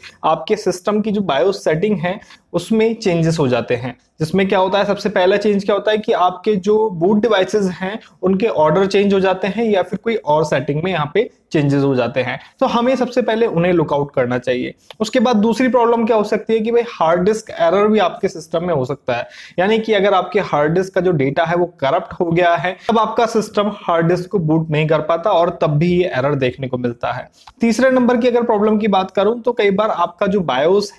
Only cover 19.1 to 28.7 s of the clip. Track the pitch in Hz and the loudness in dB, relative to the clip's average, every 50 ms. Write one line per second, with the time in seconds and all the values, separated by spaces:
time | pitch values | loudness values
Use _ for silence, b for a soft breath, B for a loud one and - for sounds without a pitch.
19.1 | 120 - - B B B B B B - 180 202 220 226 220 226 220 196 190 208 | -4 -4 -6 B B B B B B -2 0 2 2 0 0 0 0 2 2 2
20.1 | 196 180 180 - - 202 175 - 160 147 147 156 165 185 185 190 - 190 175 185 | 2 2 0 0 -2 -2 -2 0 0 0 2 2 2 0 -2 0 -2 0 0 2
21.1 | 175 143 131 139 135 170 165 165 175 175 180 175 - - - 135 151 190 185 - | 2 2 0 0 0 0 0 0 0 0 -2 -2 -4 -4 -2 0 0 0 -2 -4
22.1 | - - 180 170 165 170 175 170 170 160 156 180 185 180 B B 214 233 220 220 | -6 -4 -2 0 2 2 4 2 2 2 0 -4 -6 -6 B B 2 2 2 0
23.1 | 226 247 233 220 226 220 202 214 - 208 202 208 202 - - - 170 165 165 165 | 0 0 -2 0 0 -2 -4 -2 -2 -2 -2 -2 -4 -6 -4 -2 0 0 2 2
24.1 | 180 170 170 - - 196 160 151 156 165 160 160 151 151 156 151 160 151 151 - | 0 0 -2 -4 -4 -2 0 2 0 0 0 0 -2 -2 0 2 0 0 0 0
25.1 | 170 170 - 214 196 165 175 175 175 - 170 156 147 147 175 180 175 175 180 - | -2 0 0 0 2 2 2 0 0 -2 -2 0 2 2 2 2 2 2 0 0
26.1 | - 127 127 143 147 135 131 123 123 - 135 127 131 123 123 120 117 - - 120 | 0 -2 0 0 0 0 0 -2 -2 -4 -8 -6 -6 -4 -4 -4 -6 -4 -6 -6
27.1 | 117 123 - - B B B B B - 233 226 220 233 254 262 254 254 247 233 | -6 -8 -10 -14 B B B B B -2 0 0 2 2 2 4 4 4 2 2
28.1 | 247 233 254 247 226 240 233 240 220 202 208 220 | 2 2 2 2 2 2 0 2 0 2 2 2